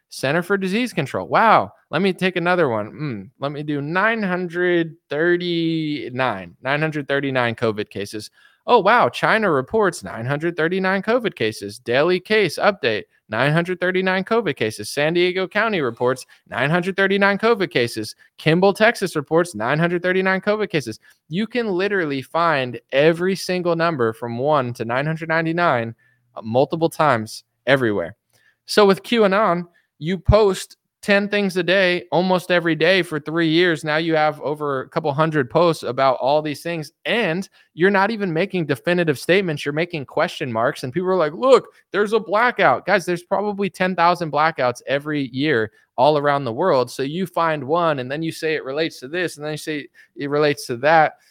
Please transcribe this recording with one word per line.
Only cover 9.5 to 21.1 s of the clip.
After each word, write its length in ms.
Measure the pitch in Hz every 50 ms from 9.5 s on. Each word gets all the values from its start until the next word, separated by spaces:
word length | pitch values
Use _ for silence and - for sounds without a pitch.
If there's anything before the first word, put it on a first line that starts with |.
reports 540 | 147 131 131 - - 226 202 175 160 - 190
nine 220 | - 117 110 113
hundred 280 | 131 143 143 160 175 170
thirty-nine 460 | - 160 170 185 190 185 185 196 196
covid 340 | 190 220 233 262 233 175 -
cases. 440 | - 117 107 110 - 101 101 107 -
Daily 420 | - 117 120 139 156 175 185 180
case 380 | - - 214 220 202 151 - -
update, 460 | - 202 196 - - 117 107 98 - _ _ _ _ -
nine 220 | 107 110 131 147
hundred 280 | 151 170 170 180 185 -
thirty-nine 440 | 175 185 185 185 190 190 185 190 190
covid 320 | - 226 240 214 151 139
cases. 340 | - 117 110 - 101 104 -
San 240 | - 139 147 160 175
Diego 340 | 175 180 180 180 190 185 -
County 320 | - 208 220 226 208 165
reports 460 | 139 117 117 - 123 123 131 - - _ - _ _
nine 220 | - 90 113 131 143
hundred 260 | 170 180 170 196 180
thirty-nine 440 | 196 196 196 196 196 196 196 202 190
covid 320 | 220 233 233 196 180 139
cases. 440 | - 131 120 120 - 110 107 - - _ _ _ _
Kimball, 380 | - - 156 160 180 190 202 190
Texas 420 | - 220 233 226 - 196 165 -
reports 380 | 156 135 - 160 170 170 175 -
nine 240 | 104 110 127 147 156
hundred 240 | 170 175 180 170
thirty-nine 400 | 180 180 185 190 190 190 190 185
covid 260 | - 208 208 214 202 -
cases. 320 | - 151 131 113 110 - _ _